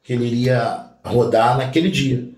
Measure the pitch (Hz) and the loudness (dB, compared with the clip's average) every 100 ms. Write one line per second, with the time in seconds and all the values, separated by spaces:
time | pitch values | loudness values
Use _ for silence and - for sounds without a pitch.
0 | - 120 120 120 123 123 113 - - _ | -6 -4 -2 0 0 0 0 -6 -10 _
1 | - 117 110 170 190 131 127 160 180 139 | -2 0 2 4 4 2 0 0 0 0
2 | 135 123 123 | 0 -2 -4